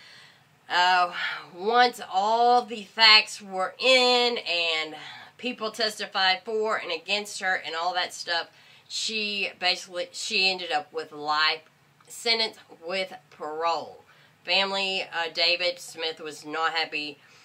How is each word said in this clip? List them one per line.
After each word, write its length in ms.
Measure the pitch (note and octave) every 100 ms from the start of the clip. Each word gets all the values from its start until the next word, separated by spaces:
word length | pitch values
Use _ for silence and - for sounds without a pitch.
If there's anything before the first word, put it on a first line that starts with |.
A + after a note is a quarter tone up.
| - - - _ _ _ -
Uh, 420 | E3 F3+ F3+ F3+ F3 - - -
once 460 | F3 G3+ A#3+ B3 A#3 -
all 520 | F#3 G#3 A3+ A#3+ B3
the 220 | G#3+ A3+
facts 580 | G3 - A3+ G#3+ G#3+ -
were 340 | G3+ F#3+ F#3 -
in 600 | B3 C4 B3 B3 A#3+ A#3
and 580 | E3 E3+ E3 D#3+ D#3 D3+ D3 - - -
people 340 | B3 A3+ G#3+
testified 680 | A3 A3 G#3 G3 G3+ F#3 F#3 -
for 320 | A3 G#3+ E3+
and 140 | -
against 500 | D#3+ F#3+ G3+ G#3 -
her 140 | F#3+ F3+ D3
and 80 |
all 220 | E3 F3+ F3+
that 180 | F3
stuff, 340 | - - E3+ D#3+ - - - -
she 640 | - - A3 G#3 G3+ F3+ -
basically, 480 | F3+ F3+ - F3+ F3
she 400 | - - G#3+ F#3+
ended 200 | F3+ E3+
up 220 | D3+ D3
with 180 | D#3+ D#3
life 500 | D3 D3 D3+ D#3 D#3+ - _ _ _ -
sentence 500 | - A#3+ A3+ A3 - - G3 E3
with 240 | F#3+ F#3+ - _
parole. 720 | - D3+ D#3 E3 D#3 - - - - _ _ F3
Family, 560 | F#3 G3 G3 F#3+ F#3+
uh, 300 | - E3 E3+
David 460 | E3 E3+ F3 F3 F3
Smith 420 | - D#3+ D#3+ D#3+
was 240 | D#3 C#3+ D3+
not 280 | D#3 D#3+
happy, 440 | D#3+ D3+ D3+ D3 C#3 - -